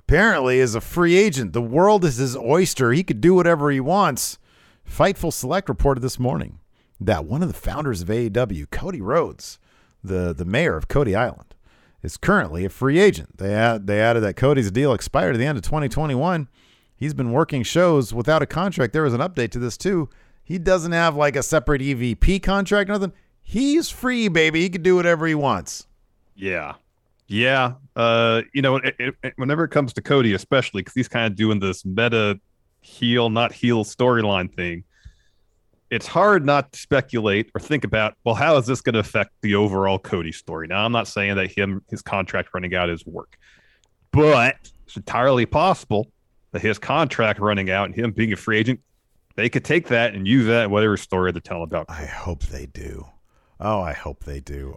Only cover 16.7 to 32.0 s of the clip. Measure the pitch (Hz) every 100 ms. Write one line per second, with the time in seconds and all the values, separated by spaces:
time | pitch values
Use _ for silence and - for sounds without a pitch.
16.7 | _ _ _ 147 139 123 123 160 139 113
17.7 | 165 180 151 117 120 120 156 143 160 190
18.7 | - 120 151 151 120 175 175 117 123 123
19.7 | - 185 185 151 _ _ _ - 180 165
20.7 | 185 165 170 170 147 147 139 - 156 139
21.7 | 143 135 127 123 107 165 190 185 196 190
22.7 | 208 196 208 190 - _ _ - 214 277
23.7 | 311 - - 254 247 214 165 160 156 185
24.7 | 175 170 180 170 165 160 151 139 98 -
25.7 | - - _ _ _ _ 98 95 87 73
26.7 | - _ _ _ _ _ 101 123 135 127
27.7 | 131 - - 117 117 117 113 113 139 135
28.7 | 131 131 - 123 - 120 - 131 151 160
29.7 | 147 131 - - 143 117 95 - 135 -
30.7 | 101 92 131 120 123 113 98 110 104 95
31.7 | 90 95 95